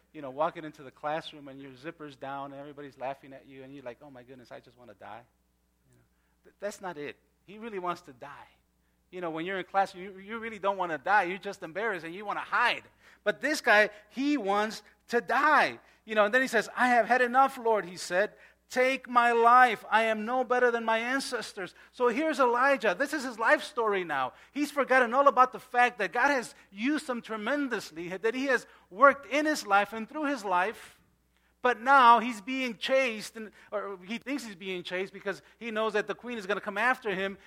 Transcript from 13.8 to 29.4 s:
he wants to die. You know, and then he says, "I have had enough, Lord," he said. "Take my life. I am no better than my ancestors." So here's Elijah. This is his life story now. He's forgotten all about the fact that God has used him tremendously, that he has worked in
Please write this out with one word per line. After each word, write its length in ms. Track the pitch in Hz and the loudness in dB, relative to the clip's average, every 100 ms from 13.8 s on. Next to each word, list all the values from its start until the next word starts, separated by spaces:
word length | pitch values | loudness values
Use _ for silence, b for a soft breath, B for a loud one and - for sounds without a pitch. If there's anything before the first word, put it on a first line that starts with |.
| 208 B B | 6 B B
he 260 | - 277 294 | -4 0 0
wants 460 | 190 202 214 196 - b _ | 0 0 0 -6 -18 b _
to 120 | 240 | -2
die. 600 | - 233 294 285 170 120 b b | 0 2 6 6 4 0 b b
You 100 | - | -4
know, 120 | 220 208 | 2 4
and 60 | |
then 100 | 247 | 4
he 60 | 262 | 2
says, 200 | 233 190 - | 0 0 0
"I 120 | 247 | 4
have 180 | 240 208 | 4 4
had 160 | 247 | 4
enough, 360 | 247 247 269 262 | 4 4 2 2
Lord," 260 | 226 214 170 | 0 0 0
he 100 | 180 | -10
said. 360 | - 180 208 - B B _ | -4 0 0 -4 B B _
"Take 380 | 254 254 262 247 | 0 0 0 0
my 240 | 247 240 | 2 4
life. 520 | 233 233 247 254 202 - | 6 8 8 6 4 0
I 140 | 208 | 2
am 200 | 226 220 | 2 -2
no 200 | 214 262 | -2 -4
better 260 | 247 247 247 | 0 2 2
than 140 | 233 | 2
my 140 | 226 226 | -2 -2
ancestors." 760 | 240 269 - 240 208 - 180 - B | 0 -4 -4 -8 -10 -10 -12 -12 B
So 160 | - 247 | 0 0
here's 320 | 226 320 254 | 2 -2 2
Elijah. 540 | 254 240 269 277 220 180 | 2 4 2 2 0 0
This 140 | 262 | -2
is 120 | 311 | -4
his 140 | 262 220 | -8 -4
life 260 | 226 302 | 2 2
story 400 | - - 220 202 | 2 -4 -2 -2
now. 280 | 175 143 127 - B | -2 -4 -4 -6 B
He's 180 | 269 294 | -6 -6
forgotten 440 | 285 254 262 240 | -2 2 4 4
all 140 | 247 285 | 4 4
about 240 | 254 247 | 6 4
the 60 | 202 | 2
fact 400 | - 247 240 - | -6 2 2 2
that 140 | 190 | -4
God 180 | 240 269 | 2 2
has 240 | 277 175 - b | 2 -2 -14 b
used 380 | 196 240 302 - | -6 -2 -2 -4
him 140 | 240 | -8
tremendously, 880 | - 220 208 285 277 220 - 156 175 | -8 -8 -4 -4 -2 -4 -8 -12 -10
that 260 | 185 226 | -4 -4
he 120 | 254 277 | -2 0
has 200 | 247 - b b | -2 -2 b b
worked 420 | 185 277 - - | 4 6 6 -2
in 140 | 262 | -2